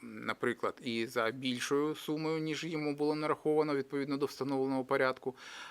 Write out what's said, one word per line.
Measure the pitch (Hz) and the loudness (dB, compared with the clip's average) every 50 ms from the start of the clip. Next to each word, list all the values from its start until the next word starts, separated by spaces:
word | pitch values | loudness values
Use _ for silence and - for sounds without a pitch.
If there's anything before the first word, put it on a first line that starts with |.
наприклад, | - 117 110 110 117 110 107 - - 123 110 - - 101 - - | -14 -14 -12 -8 -4 -4 -4 0 2 0 0 2 0 -2 -2 -2
і | - 131 113 117 113 | -4 -2 0 0 0
за | 110 - 123 113 113 | 0 0 0 2 2
більшою | 117 131 131 131 123 123 - - 143 143 147 156 151 | 0 0 -2 -2 -2 -2 0 2 2 2 2 2 0
сумою, | - - - 151 156 156 156 160 160 | -4 -4 -4 -2 0 0 0 0 0
ніж | 156 156 151 139 156 | 0 -2 -2 -2 -4
йому | 165 165 151 151 147 143 | -4 -2 -2 0 -2 0
було | 143 147 151 156 | 2 2 2 2
нараховано | 151 151 151 147 - - 156 151 151 151 151 143 | 2 2 0 0 0 2 2 4 4 4 4 2
відповідно | 139 131 135 147 143 139 143 139 139 | 0 0 -2 -2 -4 -2 -2 0 0
до | 143 | 0
встановленого | 135 - - 131 139 139 135 135 135 135 131 127 | -2 -2 -2 -2 0 2 2 2 2 2 0 0
порядку. | 127 139 135 135 131 127 - - 131 127 - - - - - - - | 2 2 4 4 2 2 0 -4 -6 -6 -6 -12 -14 -14 -12 -14 -14